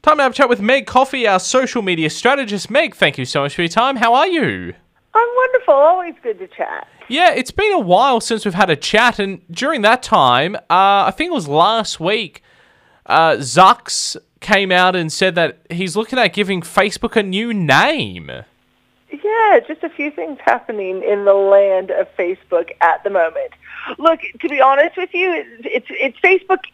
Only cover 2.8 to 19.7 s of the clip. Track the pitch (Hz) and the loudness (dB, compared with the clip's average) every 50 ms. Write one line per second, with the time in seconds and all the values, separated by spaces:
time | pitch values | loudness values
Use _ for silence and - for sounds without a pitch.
2.8 | 330 262 - - 196 156 - - 127 123 - 151 139 143 - - 170 170 165 220 | 0 -2 -2 0 0 0 0 -4 -8 -4 -2 -2 -2 -2 -2 -4 -4 0 0 0
3.8 | 240 269 277 233 233 233 233 262 320 392 349 320 247 147 101 92 90 85 - _ | 0 0 0 0 2 2 4 4 2 2 0 0 -2 -2 -4 -4 -8 -12 -14 _
4.8 | _ _ _ _ _ _ - 440 466 480 480 494 508 508 508 494 - - 294 277 | _ _ _ _ _ _ 0 0 0 2 0 0 0 2 0 0 4 4 4 6
5.8 | 285 320 359 370 359 339 277 _ _ 240 214 175 190 185 - - 180 - - 71 | 6 4 4 2 -2 -10 -12 _ _ -10 -8 -8 -12 -18 -10 -10 -10 -10 -10 -14
6.8 | - _ _ _ - - 240 302 359 339 - 226 254 - - - 403 427 392 349 | -16 _ _ _ -12 -6 -2 2 2 2 2 0 -6 -6 -4 -2 0 0 0 0
7.8 | 220 170 175 196 247 277 254 226 - - 233 214 - 208 165 185 208 175 156 - | 2 2 4 4 4 4 2 0 0 -4 -6 -4 -4 -6 0 0 0 0 0 -2
8.8 | - - - 208 240 240 226 - 202 196 190 - _ _ 170 - 247 285 330 262 | -2 0 2 4 4 2 2 0 -6 -6 -6 -12 _ _ -10 -6 -4 -4 -2 2
9.8 | 202 208 233 - - - 220 190 143 123 120 123 147 180 208 - _ _ 170 180 | 2 2 2 2 0 0 2 4 4 4 4 2 2 -2 -4 -8 _ _ 2 4
10.8 | 196 196 202 196 190 - - - 311 359 339 262 170 139 143 156 170 202 226 226 | 4 4 4 4 2 0 -2 -2 -6 -4 -4 -6 -4 -2 2 2 4 4 2 0
11.8 | 214 - - - 160 175 214 233 214 156 _ - _ _ _ _ _ _ _ _ | -4 -6 -8 -6 -2 -2 -2 -2 -4 -8 _ -20 _ _ _ _ _ _ _ _
12.8 | _ _ _ _ _ - 117 151 160 160 143 107 139 123 113 160 185 190 233 - | _ _ _ _ _ 0 2 4 4 4 2 0 -4 -2 4 6 6 6 6 2
13.8 | _ - - - - - - 277 _ _ _ _ - - 214 196 202 190 185 180 | _ -8 -8 -6 -6 -8 -10 -12 _ _ _ _ -4 0 0 0 2 2 2 4
14.8 | 180 185 185 180 165 156 - - 190 185 175 175 170 143 - _ _ _ 170 170 | 4 2 2 0 -4 -4 -2 0 0 0 2 0 -2 -2 -2 _ _ _ -8 -6
15.8 | 190 185 160 208 220 - 262 254 233 185 - 202 208 185 196 180 165 - - 202 | -6 -4 -4 -6 -6 -4 0 0 0 0 0 -2 -2 -2 -2 -6 -6 -2 0 0
16.8 | 190 214 - - - 233 - 226 202 190 185 196 226 240 226 202 170 147 131 147 | 0 0 -2 -6 -8 -2 -2 -2 -2 0 -4 -4 -4 -4 -4 -2 0 2 4 4
17.8 | 196 277 320 285 131 101 90 90 76 67 64 65 - _ _ _ _ _ _ _ | 4 2 0 -2 -4 -8 -8 -14 -14 -14 -14 -16 -16 _ _ _ _ _ _ _
18.8 | _ _ _ _ _ _ - 294 - 415 440 453 440 427 370 247 - - | _ _ _ _ _ _ -18 -8 -6 -4 0 0 2 4 4 2 2 -2